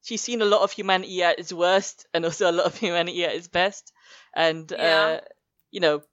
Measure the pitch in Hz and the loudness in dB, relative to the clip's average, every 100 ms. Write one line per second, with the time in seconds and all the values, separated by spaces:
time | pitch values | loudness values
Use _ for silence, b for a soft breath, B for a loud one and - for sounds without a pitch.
0 | - 220 - 240 208 208 196 - 196 185 | -8 -8 -4 0 2 4 2 -2 0 0
1 | 185 180 175 - 175 175 175 190 196 - | 0 0 0 0 -4 0 2 2 0 -16
2 | - 165 165 151 185 170 175 - 208 170 | -6 -4 -2 0 0 2 0 -2 -2 -2
3 | 170 180 170 127 175 175 190 202 - B | -2 -4 -4 -4 -4 -2 -2 -2 -20 B
4 | B B B - 165 165 160 180 165 160 | B B B 0 0 0 -8 -2 2 4
5 | 160 160 - - _ _ _ 196 170 147 | 2 0 -8 -20 _ _ _ 0 0 0
6 | _ | _